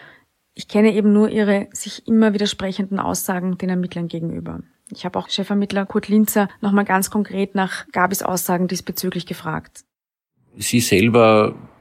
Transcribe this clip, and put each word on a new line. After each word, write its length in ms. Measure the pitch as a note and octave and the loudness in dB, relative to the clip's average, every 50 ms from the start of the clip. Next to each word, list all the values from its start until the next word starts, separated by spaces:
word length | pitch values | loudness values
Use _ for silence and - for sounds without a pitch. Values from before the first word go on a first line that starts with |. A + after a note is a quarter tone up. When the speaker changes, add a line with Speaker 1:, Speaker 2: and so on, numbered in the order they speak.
| - - - _ _ _ _ _ _ _ _ | -20 -20 -20 _ _ _ _ _ _ _ _
Speaker 1:
Ich 120 | - - - | -18 -10 -2
kenne 260 | - G#3 G#3+ A3 F#3+ | 2 4 4 4 4
eben 200 | G#3+ G3+ G#3 G#3 | 4 4 4 4
nur 160 | G#3 G#3+ - | 4 4 2
ihre 380 | - A3 G#3 G3+ G3 G3 G3 - | 2 0 2 2 2 0 -2 -4
sich 360 | - - - G#3 - - - - | -10 -12 -12 -12 -14 -10 -2 0
immer 260 | A3+ A3 A3 G#3+ G3 | 2 4 4 4 2
widersprechenden 640 | G3+ G#3 G3+ - - G3 F#3+ F3+ - G3 F#3+ G3 F#3+ | 2 -2 -2 -4 -4 -6 -6 -4 -4 -4 -4 -4 -4
Aussagen 600 | - F3 F3+ F3+ - - F#3 F3+ F3+ F#3 F3+ F3+ | -2 -2 -4 -4 -4 -4 -4 -2 -2 -4 -4 -4
den 100 | F#3+ F#3 | -2 -2
Ermittlern 380 | F3+ F3+ F3+ F3 - F3 E3+ E3 | -2 -2 -2 -4 -6 -6 -8 -6
gegenüber. 520 | - E3 E3 E3 E3+ - E3+ E3 E3 - - _ _ _ _ _ | -6 -6 -6 -6 -6 -8 -8 -10 -10 -12 -14 _ _ _ _ _
Ich 160 | - - - | -14 -10 -8
habe 140 | F3+ - F#3+ | -6 -6 -6
auch 100 | F3+ - | -6 -6
Chefermittler 560 | - - F#3 - G3+ G3+ G3+ - G3 G3 G3 | -6 -6 -4 -2 -2 -2 -2 -2 -2 -4 -4
Kurt 220 | - - G#3 G3+ - | -2 -2 -4 -2 2
Linzer 420 | G3+ G#3+ G#3+ - - G#3+ G3+ G3 - - | 2 2 2 2 2 0 0 0 -2 -4
nochmal 240 | - G3+ G3 G3+ G3+ | -2 0 2 2 2
ganz 260 | - F#3 F#3+ G3 - | 2 0 0 0 -2
konkret 420 | - G#3+ G3 - F#3 F#3+ G3 G3 - | -2 -4 -4 -4 -4 -4 -4 -2 -2
nach 320 | G3 F#3 F3+ - - - - | -2 -2 -2 -4 -8 -12 -6
Gabis 320 | - F#3 F3+ F#3 F#3+ - - | -2 0 0 0 0 -2 -4
Aussagen 440 | - F#3 F3 - - F3+ F3 F#3 F3 | -4 -4 -4 -2 -2 0 0 0 -2
diesbezüglich 600 | F#3 F3 - - F3+ - - F#3 - F3 E3+ - | -4 -6 -8 -8 -8 -6 -6 -4 -4 -6 -8 -8
gefragt. 580 | F3+ - - D#3+ D#3 D#3 - - _ - - _ _ _ _ _ _ _ _ _ _ _ _ _ _ G#2 | -10 -10 -8 -6 -6 -6 -8 -10 _ -20 -20 _ _ _ _ _ _ _ _ _ _ _ _ _ _ -8
Speaker 2:
Sie 220 | G2 - A#2+ A#2+ | -4 0 0 0
selber 720 | A#2 - - F#2 G#2+ A#2 A2 A#2+ A2+ A2 A2 G#2+ G#2+ - - - - - _ _ | 2 4 4 4 4 4 6 6 6 8 8 6 4 2 0 -6 -14 -20 _ _